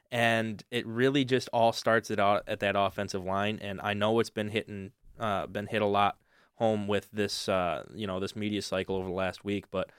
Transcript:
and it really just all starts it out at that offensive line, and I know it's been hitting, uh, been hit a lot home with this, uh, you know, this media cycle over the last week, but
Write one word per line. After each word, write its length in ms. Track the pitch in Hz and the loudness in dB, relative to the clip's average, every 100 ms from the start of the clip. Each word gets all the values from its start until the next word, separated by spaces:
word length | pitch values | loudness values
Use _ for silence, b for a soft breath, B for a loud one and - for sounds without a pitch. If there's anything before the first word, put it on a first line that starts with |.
| b | b
and 540 | 120 117 113 113 101 - | 0 2 2 0 -6 -8
it 160 | 120 110 | -6 -4
really 380 | 113 131 143 127 | 0 2 4 2
just 240 | 127 - | 0 0
all 200 | 120 113 | 2 4
starts 360 | 113 - 113 - | 4 2 2 2
it 100 | 104 | 2
out 240 | 101 104 - | 4 2 0
at 140 | 104 | -2
that 140 | 101 98 | 0 2
offensive 480 | 98 - 98 98 | 0 0 -4 -4
line, 360 | 92 98 104 107 | -2 0 0 -2
and 180 | 101 95 | -6 -6
I 120 | 104 | -2
know 260 | 104 107 117 | 0 2 4
it's 100 | 110 | 2
been 160 | - 104 | -2 -2
hitting, 420 | 110 - 101 95 - - - | -2 -4 -8 -12 -16 -20 -6
uh, 260 | 110 98 78 | -2 -2 -4
been 200 | 104 104 | -6 -2
hit 160 | 110 | 0
a 20 | 104 | 2
lot 320 | 101 101 - _ _ _ - | 4 2 0 _ _ _ -2
home 320 | 113 107 101 | 0 2 0
with 200 | 101 - | -2 -2
this, 340 | 107 101 - - | -2 -2 -2 0
uh, 360 | 95 87 71 50 | 0 0 -2 -6
you 120 | 87 101 | -8 -4
know, 120 | 92 | -4
this 160 | 98 107 | -4 -4
media 260 | 107 104 | -2 -2
cycle 340 | - 95 95 95 | -2 -2 -2 -2
over 100 | 92 | -2
the 60 | |
last 320 | 90 92 - 101 | -2 -2 -4 -4
week, 200 | 101 - | -4 -4
but 180 | 95 - | -6 -6